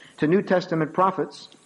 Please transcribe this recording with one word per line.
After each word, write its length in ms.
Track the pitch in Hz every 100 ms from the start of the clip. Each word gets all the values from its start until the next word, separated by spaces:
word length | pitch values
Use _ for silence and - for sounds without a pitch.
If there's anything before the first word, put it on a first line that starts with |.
| - -
to 100 | 156
New 160 | 190
Testament 500 | 202 185 - 160 151
prophets, 540 | 165 190 185 151 - - -